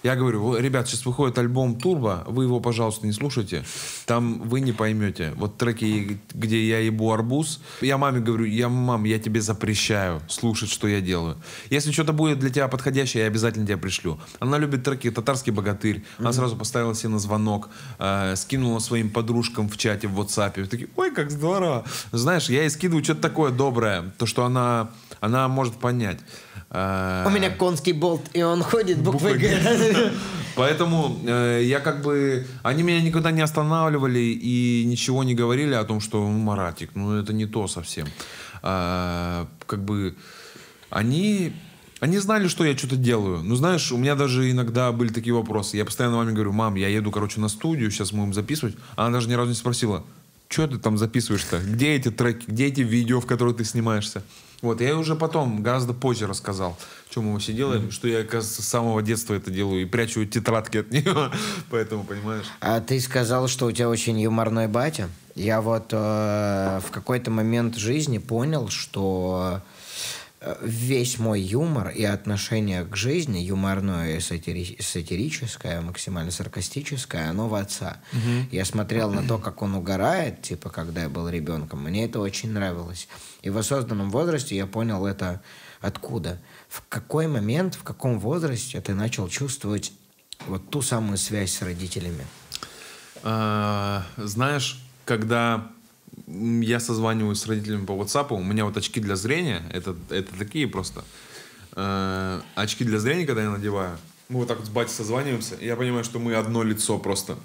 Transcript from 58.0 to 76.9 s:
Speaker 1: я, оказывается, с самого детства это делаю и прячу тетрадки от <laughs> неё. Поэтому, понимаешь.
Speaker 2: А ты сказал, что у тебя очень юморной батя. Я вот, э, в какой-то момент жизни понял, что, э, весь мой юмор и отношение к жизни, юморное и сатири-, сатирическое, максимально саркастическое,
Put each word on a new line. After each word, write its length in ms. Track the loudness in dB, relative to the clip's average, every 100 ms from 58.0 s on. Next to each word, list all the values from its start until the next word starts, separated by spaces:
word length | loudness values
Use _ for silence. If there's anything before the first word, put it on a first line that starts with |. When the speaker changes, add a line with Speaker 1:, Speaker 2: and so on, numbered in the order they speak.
| 0
Speaker 1:
я, 140 | 0
оказывается, 420 | 0 -2 -2 -4
с 40 | -2
самого 360 | 0 2 2
детства 320 | 2 0 0 -2
это 160 | -2
делаю 320 | -2 0 0
и 20 | 2
прячу 400 | 0 0 0 0
тетрадки 520 | 0 2 0 2 -2
от 120 | 0
<laughs> 0 |
неё. 380 | 2 2 2 2 -2 -4 -6 -4
Поэтому, 340 | -2 -2 -4
понимаешь. 420 | -6 -6 -4 -6 -8 -4
Speaker 2:
А 200 | 0 0
ты 180 | 2 0
сказал, 480 | 2 0 2 2 2
что 180 | 0 0
у 40 |
тебя 160 | 2 2
очень 320 | 2 0 2
юморной 480 | 2 2 2 2 2
батя. 420 | 2 0 -2 -6 -8 -16 -4
Я 260 | 0 2
вот, 280 | 2 0 0
э, 880 | 0 2 2 2 0 0 0 0 -2
в 60 | -4
какой-то 400 | -8 -2 -2 0
момент 460 | 0 2 2 0 -2
жизни 400 | 0 0 0 -2
понял, 520 | -2 -2 0 -2 -2
что, 920 | -6 -6 -2 0 0 0 -2 -2 -4 -8 -20 -16 -10 -10 -10 -14 _
э, 140 | -10 -8
весь 560 | -6 -4 0 2 0 0
мой 200 | 0 0
юмор 500 | 0 0 0 0 -2
и 140 | 0
отношение 800 | 0 0 -2 -4 0 0 0 -2
к 120 | -4 -4
жизни, 420 | 0 0 0 -2
юморное 800 | -2 0 0 0 0 0 -2 -2
и 20 |
сатири-, 580 | -4 -6 -4 -6 -6 -8
сатирическое, 1000 | -6 -6 -4 -4 -4 -4 -8 -8 -6 -6
максимально 500 | -6 -8 -6 -4 -4
саркастическое, 1000 | -6 -6 -6 -6 -6 -6